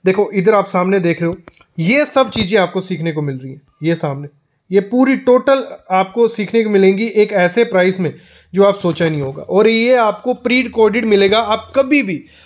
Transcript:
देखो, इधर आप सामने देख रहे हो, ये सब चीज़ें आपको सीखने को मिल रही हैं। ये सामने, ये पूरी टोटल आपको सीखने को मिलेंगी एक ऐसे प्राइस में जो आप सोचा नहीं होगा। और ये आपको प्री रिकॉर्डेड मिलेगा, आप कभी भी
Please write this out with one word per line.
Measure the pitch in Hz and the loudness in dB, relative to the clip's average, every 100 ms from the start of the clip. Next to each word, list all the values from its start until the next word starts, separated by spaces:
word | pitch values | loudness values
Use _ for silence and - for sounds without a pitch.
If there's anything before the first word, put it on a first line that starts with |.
| 180 | 0
देखो, | 190 202 | 0 -2
इधर | 202 180 | 0 2
आप | 208 196 | 2 0
सामने | 185 180 196 | -2 0 0
देख | 170 160 | 0 -2
रहे | 170 | -4
हो, | 185 - _ _ - | -6 -16 _ _ -4
ये | 165 277 302 | 0 0 0
सब | 277 247 | 0 -2
चीज़ें | 226 185 208 | -2 0 0
आपको | 175 190 | 0 -4
सीखने | 185 170 165 | -8 -6 -6
को | 151 | -4
मिल | 147 131 | -6 -8
रही | 131 | -14
हैं। | 135 _ _ | -18 _ _
ये | 151 165 | -4 -2
सामने, | 151 139 143 _ _ _ _ | -4 -8 -12 _ _ _ _
ये | 190 | -2
पूरी | 196 247 262 262 | 0 0 2 2
टोटल | - 247 247 269 226 - _ | 2 2 2 0 -2 -16 _
आपको | 185 190 233 226 | -2 -2 0 -2
सीखने | 226 190 226 | -2 -2 -2
को | 214 | 2
मिलेंगी | 202 190 196 226 | 2 2 2 -2
एक | 208 214 | 0 0
ऐसे | 202 175 202 | 2 0 0
प्राइस | 233 190 185 185 | 0 2 0 0
में | 165 - _ _ _ | -6 -6 _ _ _
जो | 180 | 2
आप | 196 196 | 2 2
सोचा | 175 160 165 | -4 -2 -2
नहीं | 151 | -2
होगा। | 135 151 | -6 -10
और | - 185 220 | -2 2 2
ये | 226 233 254 | 2 2 2
आपको | 220 190 247 | 2 -2 -6
प्री | 247 240 247 | -4 0 0
रिकॉर्डेड | 240 233 214 220 226 | 0 2 2 2 2
मिलेगा, | 202 196 214 | 2 4 2
आप | 208 220 - 269 | 0 -4 -2 -2
कभी | 262 294 | 2 0
भी | 202 156 - _ | 0 -8 -10 _